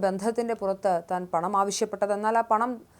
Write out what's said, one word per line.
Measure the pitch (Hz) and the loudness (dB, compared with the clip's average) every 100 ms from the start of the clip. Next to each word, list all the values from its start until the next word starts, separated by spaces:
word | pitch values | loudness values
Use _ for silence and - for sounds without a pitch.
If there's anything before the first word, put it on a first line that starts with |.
| 190 | 0
ബന്ധത്തിൻ്റെ | 190 214 226 233 220 | 0 -2 -2 -2 -2
പുറത്ത് | 196 196 196 175 - | -2 0 2 0 0
താൻ | 180 180 | -4 -2
പണം | 165 180 202 | -2 0 2
ആവശ്യപ്പെട്ടത്. | 196 190 214 196 202 202 | 0 0 -2 -2 -2 0
എന്നാൽ | 214 233 | 2 2
ആ | 226 | 2
പണം | 214 240 233 - _ | 2 0 -4 -12 _